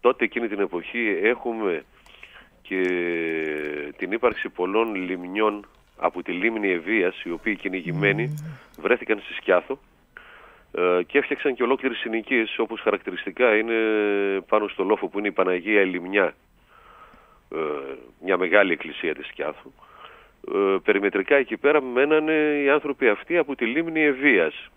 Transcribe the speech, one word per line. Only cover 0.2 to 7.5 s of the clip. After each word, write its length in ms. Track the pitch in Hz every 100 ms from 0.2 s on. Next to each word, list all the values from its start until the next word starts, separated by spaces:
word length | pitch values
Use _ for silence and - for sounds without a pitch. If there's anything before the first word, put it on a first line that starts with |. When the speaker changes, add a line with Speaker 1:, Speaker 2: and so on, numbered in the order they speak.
Speaker 1:
εκείνη 240 | 117 - 117
την 120 | 101
εποχή 580 | 98 87 80 120 113 92
έχουμε 640 | 104 120 123 113 104 82 - _ - - - - - _
και 200 | - 95 92 90 87 85 82 80 78 76 76 76 73 73
την 160 | 87
ύπαρξη 360 | 110 120 110 -
πολλών 460 | - 90 101 113
λιμνιών 720 | 101 90 92 90 98 107 104 101 _ _ _
από 260 | 90 90
τη 100 | -
λίμνη 380 | 87 104 113 101
Ευβοίας, 520 | 90 82 110 90 -
οι 80 | -
οποίοι 260 | 82 -